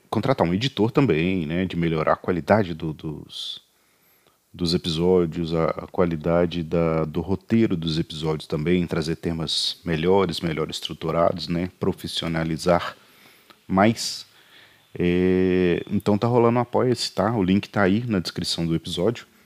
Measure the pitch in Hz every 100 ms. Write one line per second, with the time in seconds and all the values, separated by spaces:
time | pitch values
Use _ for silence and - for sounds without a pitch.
0 | _ 113 123 131 85 95 131 - 113 -
1 | 127 78 87 92 76 85 92 87 82 80
2 | 73 78 - 90 76 104 90 80 80 73
3 | 78 76 - - - - _ _ _ _
4 | _ _ _ _ _ - 85 85 90 80
5 | 90 92 85 85 80 82 80 - - -
6 | 87 80 82 85 87 87 80 85 82 80
7 | 78 85 85 95 - 113 110 87 82 78
8 | - 78 78 78 - 78 76 90 85 82
9 | 78 80 87 82 76 - - - 87 80
10 | 85 98 90 78 85 78 76 - - 78
11 | 82 80 85 90 78 85 90 - 95 -
12 | 85 - 82 82 80 78 87 87 - -
13 | _ - - _ - - - 95 107 113
14 | - - - _ _ - - _ _ -
15 | 87 90 92 92 92 92 90 85 - 101
16 | - 104 120 120 117 120 120 104 127 117
17 | - - 101 120 90 98 - 107 92 104
18 | 123 95 - - 87 - 82 82 - 85
19 | 101 120 - _